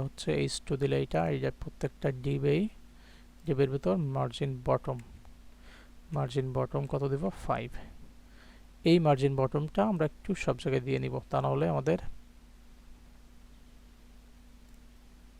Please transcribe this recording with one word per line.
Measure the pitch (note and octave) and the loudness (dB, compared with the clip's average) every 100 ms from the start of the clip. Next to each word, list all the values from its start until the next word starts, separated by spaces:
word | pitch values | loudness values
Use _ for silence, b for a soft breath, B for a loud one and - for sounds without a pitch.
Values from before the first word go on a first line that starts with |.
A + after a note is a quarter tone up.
| C3+ | -2
হচ্ছে | - - D3 | -4 -2 0
এইচ | C#3 - - | 0 -2 -4
টু | C#3 | 0
দিলে | C#3 C#3 C#3 | 2 2 2
এটা, | D#3+ E3 | 0 2
এই | C#3 | 0
যে | C3+ - | -2 -4
প্রত্যেকটা | - - C#3+ - D3 B2+ C3+ | -10 -6 -6 -2 -4 -2 -2
ডিবেই, | C#3 C#3+ D3+ G#3+ - - B B B B - D#3+ | 0 4 4 2 -4 -20 B B B B -10 -2
ডিবের | C3+ C3+ | 2 2
ভিতর | C#3 F3+ F#3+ C#3+ C3+ | 2 2 2 2 0
মার্জিন | C3 - C#3 B2+ B2+ | -2 -2 -4 -2 0
বটম, | C3 - B2+ A#2 - - - - B B B B B - D3 | 0 0 -6 -8 -18 -18 -18 -20 B B B B B -6 -4
মার্জিন | C3+ C3+ C3 B2+ | -2 0 0 0
বটম | C3 C#3+ C#3+ | 0 -2 -2
কত | C#3+ C#3 | -2 0
দিব? | C#3 F#3 - - | 0 -2 -4 -2
ফাইভ। | A#2+ A#2+ - - - - - - B B B B - | -2 -2 -8 -12 -16 -18 -20 -20 B B B B 0
এই | E3 E3+ | 6 8
মার্জিন | D#3 C3+ C#3 C3+ | 8 6 4 4
বটমটা | C3 D3+ D#3 - | 2 2 0 2
আমরা | G#3+ F3+ D#3 | 2 4 0
একটু | - - F#3 | -2 -4 -2
সব | - B2 | 0 0
জায়গায় | - C3 | 2 0
দিয়ে | B2+ C3 | 2 0
নিব, | C3 B2+ - | 0 -4 -2
তা | C3+ | 0
না | C3+ | 2
হলে | C3+ E3 | 2 2
আমাদের, | D3 C#3 F3+ - - - - - - - - - - - - - - - - - - - - - - - - - - - - - - - - - | 0 2 0 0 -8 -12 -20 -20 -20 -20 -20 -20 -20 -20 -20 -20 -20 -20 -20 -20 -20 -20 -20 -20 -20 -20 -20 -20 -20 -20 -20 -20 -20 -20 -20 -20